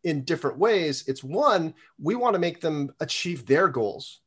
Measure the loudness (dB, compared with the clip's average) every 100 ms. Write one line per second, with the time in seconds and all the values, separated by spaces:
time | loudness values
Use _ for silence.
0 | -2 -2 -2 -2 -2 0 2 2 0 -4
1 | -6 -8 -4 0 4 2 0 -8 -20 -6
2 | -2 0 2 2 0 -2 -4 -2 -4 _
3 | -6 -4 -4 -6 2 4 4 2 -2 -4
4 | -14 -20